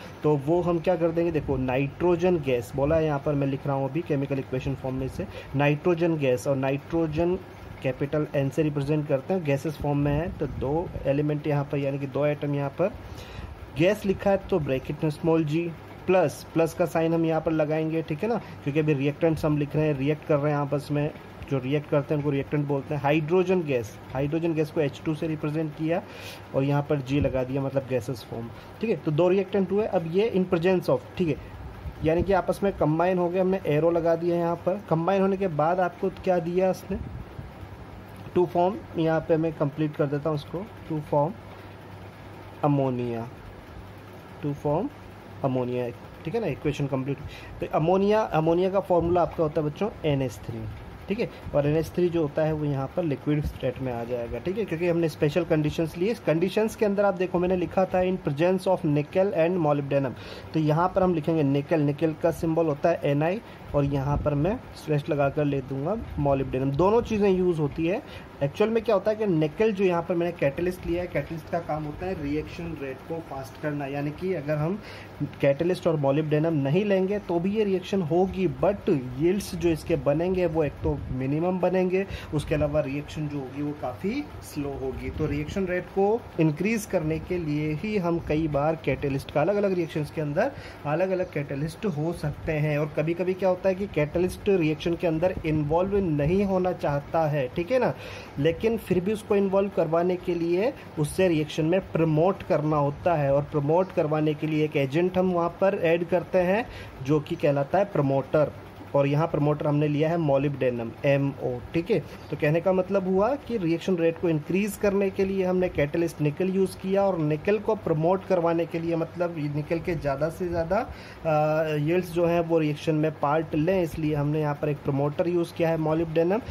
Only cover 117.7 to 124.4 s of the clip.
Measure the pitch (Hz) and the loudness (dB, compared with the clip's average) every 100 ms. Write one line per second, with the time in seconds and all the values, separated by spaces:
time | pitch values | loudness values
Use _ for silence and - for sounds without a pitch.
117.7 | 208 170 156 160 190 190 185 165 170 165 | -2 0 2 4 2 2 2 4 2 0
118.7 | 165 165 165 165 175 175 170 147 147 147 | -2 -2 -2 -2 -2 -4 -2 -2 -2 -2
119.7 | 170 180 165 143 135 156 160 180 170 165 | -2 -2 -2 -2 0 -2 -2 -4 -2 0
120.7 | 196 269 - - - 160 151 151 156 156 | 0 -2 -8 -16 -6 0 2 4 2 0
121.7 | 151 147 180 180 165 170 170 165 165 151 | 0 2 0 0 0 2 2 4 2 2
122.7 | 147 - 156 156 151 143 156 160 160 160 | 0 0 2 2 0 2 2 0 0 2
123.7 | 190 165 - 151 151 143 151 | 2 0 -2 -2 0 0 0